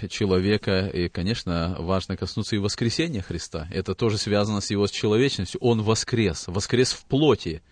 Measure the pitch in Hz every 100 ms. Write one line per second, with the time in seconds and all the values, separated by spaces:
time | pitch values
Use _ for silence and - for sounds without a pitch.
0 | 95 - 104 92 95 104 - 95 95 -
1 | 85 - 87 120 - 85 82 80 80 95
2 | - 92 98 - 101 107 101 - 117 -
3 | 165 120 - 85 - 82 82 90 92 92
4 | 117 104 - 101 104 104 - 101 101 -
5 | 107 107 139 - 92 - 123 113 107 110
6 | - 117 101 80 - 90 - 120 127 -
7 | - 135 151 104 - 78 _